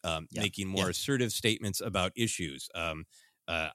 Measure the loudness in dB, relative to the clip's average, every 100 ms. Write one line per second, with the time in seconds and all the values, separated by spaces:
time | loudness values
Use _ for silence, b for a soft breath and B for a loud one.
0 | -2 -2 -4 -2 -2 0 -2 2 2 2
1 | 0 2 2 2 2 2 0 -2 0 2
2 | 0 2 0 0 -4 -6 -8 -4 -4 -4
3 | -10 b b b -4 -2 -2